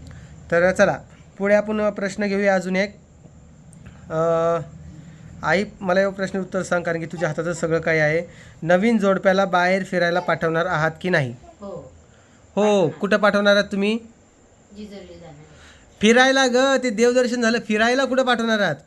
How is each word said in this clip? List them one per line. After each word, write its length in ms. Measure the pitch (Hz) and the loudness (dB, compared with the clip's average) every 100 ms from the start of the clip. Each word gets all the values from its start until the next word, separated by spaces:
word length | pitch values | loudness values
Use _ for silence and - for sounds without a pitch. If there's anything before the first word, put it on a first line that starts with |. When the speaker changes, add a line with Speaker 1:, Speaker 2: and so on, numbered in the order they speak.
| - - - - - | -20 -20 -20 -20 -4
Speaker 1:
तर 220 | 170 180 | 0 2
चला, 260 | 185 190 131 - - - - | 4 2 0 -8 -20 -20 -6
पुढे 160 | 196 | 2
आपण 360 | 208 208 214 214 | 2 2 -2 -2
प्रश्न 360 | 202 196 202 202 | -2 -6 -4 -2
घेऊया 280 | 196 202 | 0 2
अजून 220 | 190 175 185 | 0 0 -2
एक. 200 | 202 - - - - - - - - - - - - | -2 -8 -20 -20 -20 -20 -20 -20 -20 -20 -20 -20 -8
अ, 60 | 160 165 165 165 170 147 - - - - - - - | -2 0 2 0 -2 -4 -14 -18 -20 -20 -20 -20 -8
आई, 220 | 156 175 208 - | -2 0 -2 -6
मला 200 | 190 185 | 0 0
या 100 | 196 | 0
प्रश्न 300 | 190 185 190 | -2 -6 -4
उत्तर 220 | 185 190 | -4 -4
सांग, 200 | 175 175 | -2 -2
कारण 180 | 170 165 | -2 -4
की 60 | 165 | -6
तुझ्या 220 | 165 170 | -6 -4
हातातच 320 | 156 165 170 | -4 -6 -4
सगळं 200 | 165 165 | -2 -2
काय 180 | 165 156 | 0 2
आहे. 240 | 151 160 175 - - - | 2 0 -4 -12 -20 -8
नवीन 360 | 165 180 226 226 | 0 2 4 2
जोडप्याला 460 | 196 190 196 190 | 2 2 2 2
बाहेर 400 | 190 175 180 190 | 2 2 2 0
फिरायला 360 | 185 180 170 175 | -2 -2 0 0
पाठवणार 460 | 175 165 165 165 180 | -2 -2 0 0 0
आहात 240 | 160 160 160 | 0 -2 -2
की 80 | 180 | -2
नाही? 280 | 170 127 123 - - | 0 -2 -8 -20 -18
Speaker 2:
हो. 60 | 196 | -16
Speaker 1:
हो, 160 | 170 | -16
Speaker 2:
पाठवणार. 1160 | - - - - _ _ - - 208 202 160 - | -18 -20 -20 -20 _ _ -8 -2 2 2 2 -2
Speaker 1:
कुठं 180 | 196 208 | -2 0
पाठवणार 400 | 202 202 202 202 | 2 2 2 2
आहात 160 | 196 | 0
तुम्ही? 260 | 196 202 226 - - _ _ _ _ _ 208 | -2 -2 -2 -6 -20 _ _ _ _ _ -20
Speaker 2:
जेजुरीला 420 | 196 196 180 170 | -20 -20 -20 -20
जाणार. 240 | 165 147 - - - - - - | -20 -20 -20 -20 -20 -20 -20 0
Speaker 1:
फिरायला 460 | 208 233 262 269 262 | 4 6 4 4 2
ग, 360 | 240 269 262 | 2 2 2
ते 80 | 254 | 0
देवदर्शन 520 | 202 240 247 247 247 | 2 2 4 0 0
झालं, 160 | 226 233 226 | 0 0 0
फिरायला 360 | 214 226 254 | 0 2 2
कुठं 180 | 262 262 | 0 0
पाठवणार 360 | 254 233 226 214 | 0 0 0 0
आहात? 160 | 185 143 | 0 -2